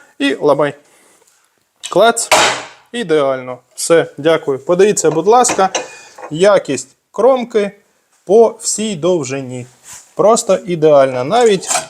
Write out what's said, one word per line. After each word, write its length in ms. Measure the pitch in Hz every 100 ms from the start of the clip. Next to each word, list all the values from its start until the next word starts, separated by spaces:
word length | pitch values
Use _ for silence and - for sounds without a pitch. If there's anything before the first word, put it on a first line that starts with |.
| _ -
і 160 | 277
ламай. 400 | - 147 143 147 - _ _ _ _ _ _ _ _ _ _ -
Клац. 380 | 170 226 226 - - - - - - _
Ідеально. 680 | 240 190 156 135 131 127 123 _
Все, 320 | - - 165 139 -
дякую. 400 | 151 160 147 131
Подивіться, 520 | 143 175 208 190 160
будь 160 | 156 185
ласка, 440 | 240 240 - 190 - - - - - -
якість 580 | 151 196 190 - 131 - _ _
кромки 600 | - 240 262 240 214 202 - _ _ _ _
по 240 | - 214 220 -
всій 360 | - - 220 180
довжині. 680 | 165 180 127 135 127 127 123 _ - - -
Просто 440 | - 190 226 - 185 196
ідеально. 580 | 170 156 143 135 127
Навіть 460 | 135 233 226 190 - -